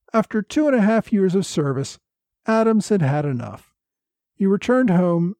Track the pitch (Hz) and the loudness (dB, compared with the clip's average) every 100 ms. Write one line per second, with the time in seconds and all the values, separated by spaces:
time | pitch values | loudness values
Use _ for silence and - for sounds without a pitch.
0 | _ 226 214 220 - 302 302 254 202 226 | _ -4 -2 -4 -4 -2 0 2 2 0
1 | - 202 190 190 180 - 143 135 131 - | 0 0 0 0 -2 -4 -4 -4 -8 -12
2 | _ _ _ _ - 220 226 220 - 202 | _ _ _ _ -2 0 2 0 0 0
3 | 139 147 147 127 113 - _ _ _ _ | 0 0 -2 -6 -8 -14 _ _ _ _
4 | _ _ _ - 196 196 - 254 254 175 | _ _ _ -2 0 0 2 2 2 2
5 | 180 170 170 | 2 0 -2